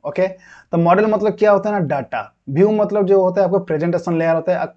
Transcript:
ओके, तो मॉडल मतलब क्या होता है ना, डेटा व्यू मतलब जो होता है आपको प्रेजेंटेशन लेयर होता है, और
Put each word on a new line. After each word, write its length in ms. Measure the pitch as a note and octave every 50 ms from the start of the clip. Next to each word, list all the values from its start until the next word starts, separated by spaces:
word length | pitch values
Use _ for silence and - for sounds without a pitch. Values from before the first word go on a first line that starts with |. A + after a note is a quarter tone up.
| _
ओके, 220 | D3 - - F#3 F#3+
तो 500 | F#3 - _ - - - _ _ - E3+
मॉडल 280 | E3+ E3+ F3+ F#3+ G#3+
मतलब 300 | A3 G#3+ G#3 G#3 G#3+ G3+ G#3+
क्या 120 | G#3+ G#3+
होता 180 | G3+ G3 G3 G#3+
है 100 | G#3 G3+
ना, 60 | F3 C3
डेटा 460 | D3 C#3 C3 - - A#2 G2+ - _ _ _ -
व्यू 220 | C3+ D#3 F#3+ G#3+
मतलब 340 | G#3+ G#3+ G#3+ G3+ G3+ G#3 G3 F3+
जो 140 | G3 G3
होता 200 | F#3 F#3 F3 G3+
है 60 | G3 F3+
आपको 120 | F#3 G3
प्रेजेंटेशन 580 | F#3+ - D#3+ D3+ D#3+ E3+ F3 F3 F3 F3+ E3+ E3
लेयर 160 | E3 E3 E3
होता 160 | E3 D#3+ -
है, 80 | F3+ D#3+
और 140 | D#3+ D#3+ -